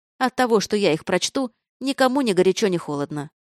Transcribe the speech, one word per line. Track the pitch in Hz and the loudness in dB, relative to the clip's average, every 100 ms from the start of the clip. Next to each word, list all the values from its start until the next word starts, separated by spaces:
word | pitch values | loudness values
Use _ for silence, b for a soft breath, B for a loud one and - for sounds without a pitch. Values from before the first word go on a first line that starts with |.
| _ - | _ -4
От | 254 - | -4 0
того, | 254 220 | 2 2
что | - 214 | 2 0
я | 196 | 2
их | 156 | 0
прочту, | - 180 - 277 254 _ _ - | 0 -2 -2 -4 -6 _ _ -8
никому | 262 269 262 262 | -4 0 2 2
ни | 247 | 0
горячо, | 180 185 180 208 | 2 2 2 0
ни | 175 | -2
холодно. | - 147 143 147 143 _ | -4 -6 -6 -8 -12 _